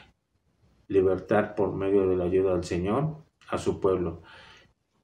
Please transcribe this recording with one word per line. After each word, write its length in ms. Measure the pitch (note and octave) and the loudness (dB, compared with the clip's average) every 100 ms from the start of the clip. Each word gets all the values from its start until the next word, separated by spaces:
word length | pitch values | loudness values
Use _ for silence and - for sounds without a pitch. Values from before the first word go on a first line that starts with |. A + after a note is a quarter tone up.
| - _ _ _ _ _ _ _ - | -20 _ _ _ _ _ _ _ -2
libertar 680 | F#2+ F#2+ F#2 - G#2 G2+ - | 2 2 0 0 0 0 -2
por 180 | F#2 F#2+ | -4 -2
medio 320 | G2 G2+ F#2+ | 0 2 2
de 80 | F2+ | 0
la 80 | |
ayuda 300 | F2 F#2+ F#2+ | 2 2 2
del 100 | F2+ | 0
Señor 640 | E2 F2+ F#2+ B2 D#3 - - _ - | -2 -4 -2 -2 -2 -6 -18 _ -8
a 80 | F2+ | -4
su 240 | G2+ F2+ | -4 0
pueblo. 400 | G2 F#2 E2+ E2 - - - - _ _ _ _ | 0 0 -2 -8 -16 -20 -20 -20 _ _ _ _